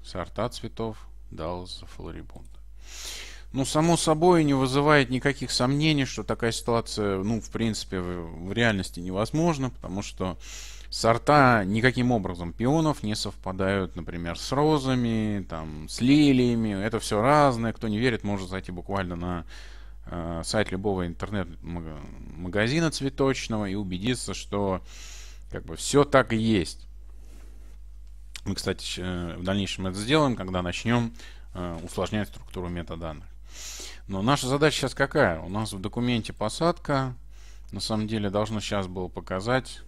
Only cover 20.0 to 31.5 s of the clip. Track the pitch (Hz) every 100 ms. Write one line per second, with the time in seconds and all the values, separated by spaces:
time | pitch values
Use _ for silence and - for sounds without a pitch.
20 | - 87 82 82 80 110 104 92 101 95
21 | 87 82 95 104 85 - 80 85 80 76
22 | 71 - - 78 90 95 110 151 165 -
23 | 135 - 135 127 - 110 101 98 98 90
24 | 104 123 - 95 - 101 101 92 - -
25 | - - - - - - - 80 - 139
26 | 143 135 120 113 113 107 80 - - -
27 | - - - - - - - - - -
28 | - - - - - 95 - 92 - -
29 | 92 90 87 85 90 101 95 - 92 92
30 | 107 151 147 110 92 92 87 87 117 120
31 | 117 - - - -